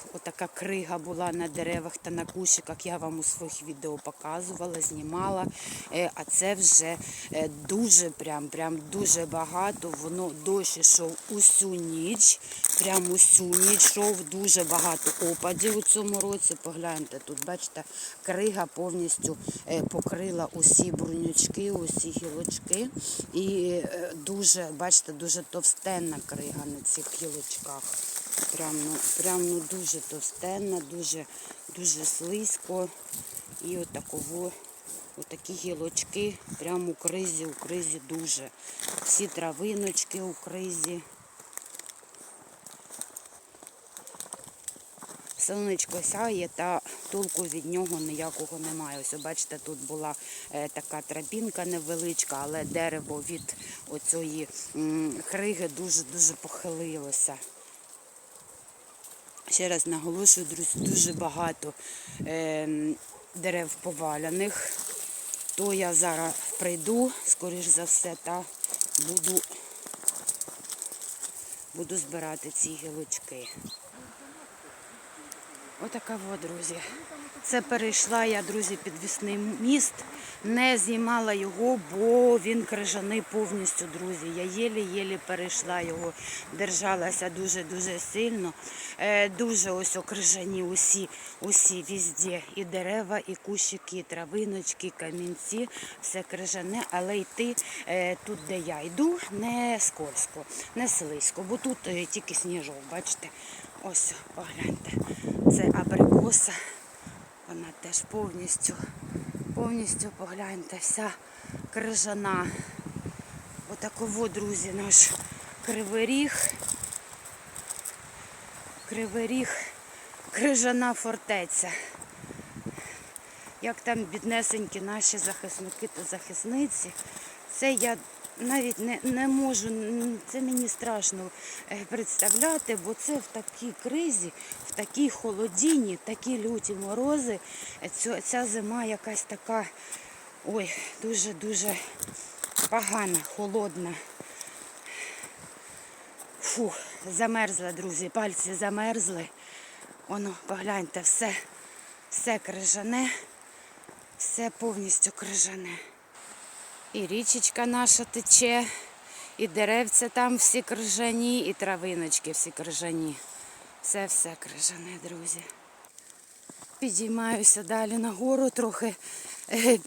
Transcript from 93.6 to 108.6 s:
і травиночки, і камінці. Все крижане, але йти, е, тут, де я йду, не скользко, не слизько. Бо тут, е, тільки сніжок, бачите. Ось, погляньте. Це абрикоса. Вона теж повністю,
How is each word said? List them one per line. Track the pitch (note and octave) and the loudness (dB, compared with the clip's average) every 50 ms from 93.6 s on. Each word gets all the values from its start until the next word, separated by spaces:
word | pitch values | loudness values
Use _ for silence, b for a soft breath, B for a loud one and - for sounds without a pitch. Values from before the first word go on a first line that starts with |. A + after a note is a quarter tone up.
| - - G3 F#3 - - F3+ F#3 | 0 0 0 -4 -8 -8 -8 -8
і | E3+ | -6
травиночки, | - E3+ E3 E3+ D3+ D#3+ G#3+ G#3+ G#3 G3 F#3+ E3 - - - - | -6 -8 -8 -8 -4 -2 -2 0 0 -2 -4 -4 -4 -6 -4 -6
і | F#3 | -8
камінці. | - - E3 D#3+ D#3+ F3 F3 F3 F3 D#3 - - G3+ A3 B3 A#3+ B B B B B B - | -8 -6 -8 -6 -6 -4 -4 -6 -6 -6 -6 -4 -2 -2 -4 -4 B B B B B B -8
Все | - - F#3 F3+ - | -6 -4 -4 -6 -6
крижане, | - F3 F#3 F3 F3+ F#3+ F3 F3+ G3+ A#3 - - | -6 -6 -4 -2 -2 -2 -2 -4 -2 -4 -4 -2
але | - F3+ F3+ F#3 G3+ G3+ | -2 -2 0 0 0 -2
йти, | F#3 - - - A#3 A#3+ A#3+ - B B B B B - | -2 -4 -2 -2 0 0 0 -2 B B B B B -2
е, | E3+ F#3 F3+ F3+ F3+ F3+ - | 0 0 2 0 0 -2 -4
тут, | - G#3 E3 D#3 - | -8 -8 -8 -6 -6
де | F#3+ F#3 | -4 -4
я | D#3+ D#3+ E3 D3+ | -4 -4 -6 -6
йду, | D3 E3+ E3+ F#3 D4 E4 F4 F4 F4 - | -6 -6 0 4 4 4 4 2 -4 -6
не | G3+ G3+ G#3+ A#3 A#3+ A#3+ A#3+ A#3+ A#3 G#3+ | -4 -4 -2 0 0 2 2 2 2 4
скользко, | - - - - D#3 D3 C3 - - - - D#3 D3 B B B B B B | 2 2 0 -2 -8 -4 -2 -2 -2 -2 -4 -10 -10 B B B B B B
не | A3+ B3 A#3+ | -2 0 2
слизько. | - - F3 D3+ D3+ D3 - - - - F#3+ F#3 | 2 2 0 -2 -4 0 0 0 0 0 -4 -2
Бо | A3+ | -4
тут, | B3 - C4+ B3+ - - | -2 0 -2 -2 -2 -2
е, | - F3+ F3 F3 | -4 -2 -2 -2
тільки | - - - - - F3 | -2 -4 -6 -4 -2 -2
сніжок, | - - F3+ F3 F3 D3 C#3 D3 C#3 C3+ C#3 | -2 -2 0 -2 -4 -4 -6 -10 -10 -10 -8
бачите. | D#3+ F3 F#3 - - - - D#3+ B B B B B B B B B - - | -8 -6 -2 -2 -4 -4 -4 -14 B B B B B B B B B -10 -10
Ось, | G3 F3 - - - - - - - - | 0 2 2 2 2 0 -4 -12 -12 -10
погляньте. | - F3+ - - - - - - - - - - - B B B B B B B B - - - | -10 -10 -8 -6 -2 -2 -2 -2 -2 -4 -2 -2 -2 B B B B B B B B 8 8 8
Це | - - G#3+ - G3 | 10 6 6 4 4
абрикоса. | F3+ - F#3+ - - - G3+ G#3+ - A3+ A#3 - - - G3+ B B B B B B B B - - - - - - - - - - - | 4 2 8 8 10 10 12 10 8 8 6 6 6 6 0 B B B B B B B B -16 -16 -16 -16 -16 -18 -20 -20 -20 -14 -10
Вона | F3 E3+ E3+ D#3+ D#3 - | -10 -10 -10 -10 -12 -12
теж | - E3 E3+ - - - | -10 -2 -2 -2 -2 -2
повністю, | - G#3+ G#3 F#3+ E3+ F3+ F3+ F3+ - - | -4 -4 -2 -2 -4 -6 -2 -2 0 2